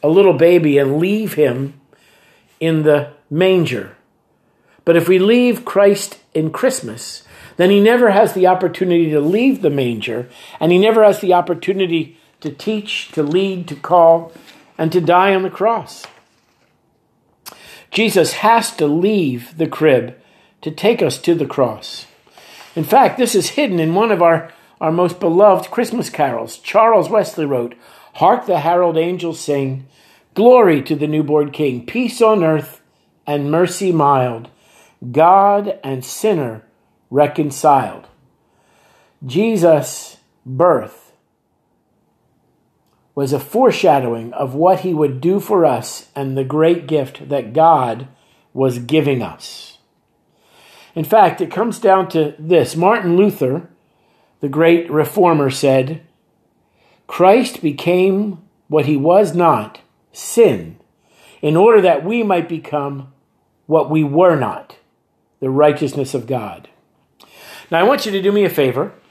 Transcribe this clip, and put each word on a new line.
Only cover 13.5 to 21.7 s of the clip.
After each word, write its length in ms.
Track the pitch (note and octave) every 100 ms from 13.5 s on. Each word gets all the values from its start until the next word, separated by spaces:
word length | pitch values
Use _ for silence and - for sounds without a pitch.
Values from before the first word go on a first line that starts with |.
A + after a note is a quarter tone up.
| F#3 E3+
to 80 | C#3
call, 560 | - F3 E3 E3 E3+ - - - _ -
and 140 | D#3+
to 100 | F3+
die 340 | D#3+ F3 G3 F#3+
on 80 |
the 60 | F#3
cross. 560 | - G#3 A3+ C3+ - - _ _ _ _ _ _ _ _ _ _ _ _ _ - - - - -
Jesus 420 | - A3+ F#3+ D#3
has 420 | - G#3 A#3 - -
to 100 | D3
leave 680 | D#3 G3 G#3 D3 A#2+ - D#3+
the 100 | D#3+
crib 480 | - D#3 B2+ A2 - _ _ _ _
to 100 | D#3+
take 300 | - G3+ A#3+
us 180 | D#3 -
to 160 | - E3
the 100 | C#3
cross. 640 | - B2